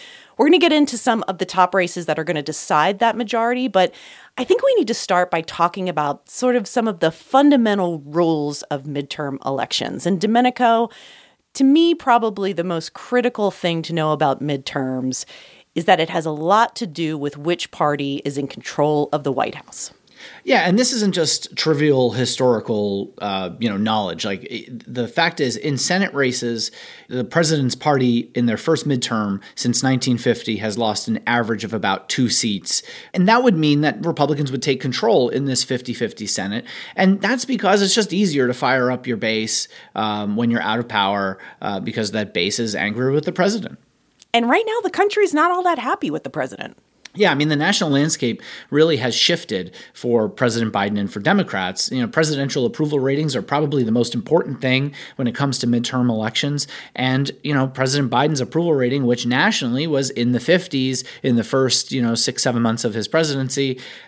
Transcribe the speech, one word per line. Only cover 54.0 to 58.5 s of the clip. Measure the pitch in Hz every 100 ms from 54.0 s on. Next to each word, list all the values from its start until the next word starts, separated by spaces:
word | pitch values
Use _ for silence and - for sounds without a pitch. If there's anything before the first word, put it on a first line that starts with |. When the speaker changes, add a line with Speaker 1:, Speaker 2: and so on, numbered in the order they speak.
| 117 123
Speaker 2:
important | - 160 - 127
thing | 131 131 143 143 -
when | - 123
it | 117
comes | 139 -
to | 123
midterm | 120 120 127 123
elections. | 110 110 - 143 143 - - - -
And, | 127 131 139 -
you | 147
know, | 143 135
President | 131 131 143 127
Biden's | 120 151 143
approval | 120